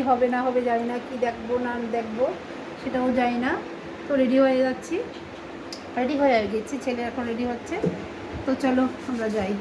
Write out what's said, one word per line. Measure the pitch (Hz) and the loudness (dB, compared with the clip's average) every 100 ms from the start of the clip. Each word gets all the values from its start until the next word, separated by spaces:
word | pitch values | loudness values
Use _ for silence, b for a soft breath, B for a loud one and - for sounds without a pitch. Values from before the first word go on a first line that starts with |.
| 269 | 4
হবে | 240 247 | 4 4
না | 247 262 | 2 2
হবে | 247 240 | 2 2
জানি | 233 233 | 2 0
না, | 247 247 | -4 -6
কি | 254 233 | -2 -2
দেখবো | 233 226 247 240 | -2 -2 0 0
না | 240 226 233 | -2 -2 -2
দেখবো | 220 220 285 370 - - - - | -2 0 0 0 -8 -10 -10 -8
সেটাও | 262 254 254 247 | -4 0 2 2
জানি | 240 240 254 | 2 2 0
না। | 392 - - - - - | -2 -4 -10 -12 -10 0
তো | 277 | 4
রেডি | 254 262 | 6 6
হয়ে | 269 262 262 | 6 6 2
যাচ্ছি, | 247 - 349 - - - - - - - - - 240 | 0 -4 -4 -4 -8 -12 -14 -12 -12 -12 -12 -6 -2
রেডি | 254 277 | 0 4
হয়ে | 277 233 202 | 6 6 4
গেছি, | 220 214 269 | -2 -4 -4
ছেলে | 262 240 240 | -2 -2 -2
এখন | 254 233 | -4 -4
রেডি | 226 247 | -2 -2
হচ্ছে। | 233 - 349 - - - - - - | -4 -4 -2 -2 -2 -8 -10 -8 -6
তো | - 262 | -2 0
চলো, | 269 254 254 - - | 2 4 2 -2 -6
আমরা | 240 220 208 | -2 -2 0
যাই। | 190 202 | 0 -2